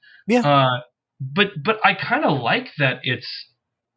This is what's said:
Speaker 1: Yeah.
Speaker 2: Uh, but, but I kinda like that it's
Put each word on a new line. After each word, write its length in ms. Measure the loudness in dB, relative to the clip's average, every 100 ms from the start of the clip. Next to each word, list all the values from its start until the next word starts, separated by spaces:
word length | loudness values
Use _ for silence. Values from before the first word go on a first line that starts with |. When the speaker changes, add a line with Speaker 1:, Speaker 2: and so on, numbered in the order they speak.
| _ -18 0
Speaker 1:
Yeah. 120 | 2 6
Speaker 2:
Uh, 340 | 6 4 0 -6 _ _ _
but, 300 | -6 0 0 0
but 140 | -2 -2
I 100 | -2
kinda 360 | -4 -2 -2 0
like 380 | 0 0 -2 -4 -2
that 220 | -2 -2
it's 240 | -4 -6 -8 -16 -16 _ _ _ _